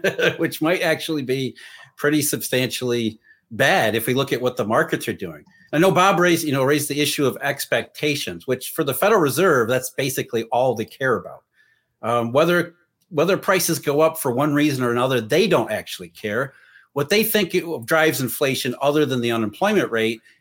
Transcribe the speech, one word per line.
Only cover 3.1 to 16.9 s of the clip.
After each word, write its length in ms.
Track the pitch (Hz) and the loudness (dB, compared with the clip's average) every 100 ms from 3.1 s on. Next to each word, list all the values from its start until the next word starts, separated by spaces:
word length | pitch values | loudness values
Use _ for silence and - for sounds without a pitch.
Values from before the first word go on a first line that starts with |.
| 110 _ _ _ | -6 _ _ _
bad 420 | 113 139 185 117 | 0 2 4 2
if 140 | 113 - | 0 0
we 60 | |
look 180 | 127 135 | -2 0
at 100 | 127 | -2
what 140 | 123 123 | -2 -2
the 100 | 104 | 0
markets 420 | 123 165 151 - | 0 0 -2 -4
are 60 | |
doing. 300 | 92 90 76 - _ _ | -8 -10 -12 -20 _ _
I 60 | 147 | 2
know 120 | 190 | 4
Bob 280 | 170 190 175 | 6 4 4
raised, 260 | 175 165 156 | 2 2 0
you 80 | |
know, 100 | 135 | 0
raised 260 | 131 147 135 | 2 0 0
the 120 | 143 | -2
issue 240 | 143 - 135 | -2 0 0
of 120 | 107 | 0
expectations, 1080 | 143 143 - 120 113 - 151 139 - 87 - | -4 -6 -2 -2 -4 -4 -2 -2 -6 -8 -6
which 220 | 127 - | -6 -4
for 160 | - 139 | -4 -2
the 80 | |
Federal 280 | 123 196 220 | 0 2 4
Reserve, 460 | 147 123 190 135 110 | 2 2 4 4 2
that's 220 | 127 - | 0 -2
basically 540 | - 135 135 - 113 | -4 -4 -4 -4 -4
all 300 | 113 120 131 | -2 0 0
they 120 | 113 107 | 0 -6
care 300 | - 135 104 | -4 -2 -2
about. 280 | 76 67 _ _ _ _ _ _ | -4 -16 _ _ _ _ _ _
Um, 300 | 110 120 117 | -2 -2 0
whether, 440 | 131 170 175 170 - _ _ _ | 2 4 2 -2 -8 _ _ _
whether 260 | 160 170 180 | -2 0 0
prices 420 | - 190 180 147 | 0 0 0 -2
go 220 | 147 143 | 0 2
up 160 | 160 160 | 2 2
for 140 | 135 | -2
one 220 | 120 147 | 0 0
reason 300 | 147 151 127 | 2 2 0
or 80 | 123 | 0
another, 280 | 120 131 127 | 0 0 0
they 280 | 110 151 214 | 2 2 4
don't 240 | 156 110 | 2 0
actually 380 | 104 - - 87 | -4 -6 -12 -14
care. 440 | - 107 107 135 - - - _ | -10 -6 -4 -4 -10 -20 -20 _